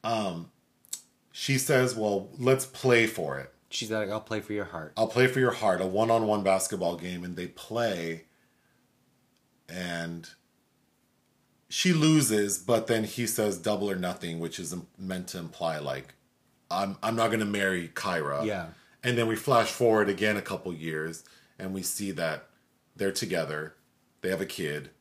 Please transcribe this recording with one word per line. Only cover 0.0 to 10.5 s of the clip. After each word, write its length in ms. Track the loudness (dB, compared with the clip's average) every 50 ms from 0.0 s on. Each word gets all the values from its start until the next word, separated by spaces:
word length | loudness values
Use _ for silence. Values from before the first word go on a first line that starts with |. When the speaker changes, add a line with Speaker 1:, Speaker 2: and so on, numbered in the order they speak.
| -2
Speaker 1:
um, 480 | 0 0 0 0 -2 -4 -6 -10 -14 _ _ _ _ _ _ _ -14 -14 -14 -14 _ _ _ _ _
she 260 | _ -8 -2 0 0
says, 380 | 0 2 4 4 4 4 4 0
"Well, 340 | 0 0 0 0 0 -2 -6 -10
let's 280 | 0 4 4 4 4 2
play 400 | -8 -10 0 4 6 6 6 6
for 320 | 4 0 -4 -4 -4 -4 -6
it." 120 | -8 -12 _ _ _ _
Speaker 2:
She's 200 | -8 -8 -4 -2
like, 200 | -2 -2 -2 -2
"I'll 120 | -4 -6
play 180 | -4 -4 -4 -4
for 120 | -4 -4 -4
your 120 | -4 -4
heart." 280 | -6 -8 -10 -10 -8 0
Speaker 1:
"I'll 120 | 0 0
play 180 | 2 4 4 4
for 140 | 4 6 4
your 120 | 2 2 2
heart," 280 | 2 2 2 2 2
a 60 | 0
one-on-one 560 | 0 2 2 4 4 4 4 4 4 2 2 4
basketball 540 | 4 4 4 2 -2 -2 0 0 -2 -2
game, 260 | -2 -6 -8 -8 -8 -8
and 120 | -8 -8
they 120 | -8 -8
play, 800 | -8 -10 -14 -14 -6 -4 -2 0 0 -2 -2 -4 -6 -6 -8 -12 _ _ _ _ _ _ _ _ _ _ _ _ _ _ _ _ _ _ _ _ _ _ _ _ _ _ _ _ -14
and 600 | -10 -8 -8 -6 -6 -6 -6 -6 -8 -10 -12 -16 -20 _ _ _